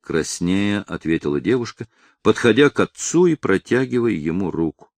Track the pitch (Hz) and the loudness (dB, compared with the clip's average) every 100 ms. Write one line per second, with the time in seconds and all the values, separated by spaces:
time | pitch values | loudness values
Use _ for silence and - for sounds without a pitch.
0 | - 80 71 - 87 95 101 101 - 80 | -4 -4 -4 -4 -2 0 0 -2 -6 -8
1 | 80 80 73 71 69 127 117 - 117 _ | -2 -2 -2 -4 -2 -2 -4 -12 -18 _
2 | _ _ - - 120 110 143 - 95 - | _ _ 0 2 4 4 4 2 -4 -4
3 | - 160 180 156 - 95 - 117 131 123 | -2 2 2 2 0 -2 0 -2 0 -2
4 | 117 87 76 85 92 78 82 - - | -2 -2 -4 -4 -4 -2 -4 -4 -20